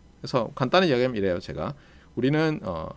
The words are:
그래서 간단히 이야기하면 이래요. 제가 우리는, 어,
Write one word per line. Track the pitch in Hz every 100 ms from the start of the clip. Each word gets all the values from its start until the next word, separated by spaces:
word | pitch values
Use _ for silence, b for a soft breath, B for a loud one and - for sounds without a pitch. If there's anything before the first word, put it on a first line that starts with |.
| - -
그래서 | - 127 -
간단히 | - 127 180 180
이야기하면 | 123 127 110
이래요. | 98 90
제가 | - 73 95 - B B B
우리는, | - 127 151 160 151
어, | 95 82 -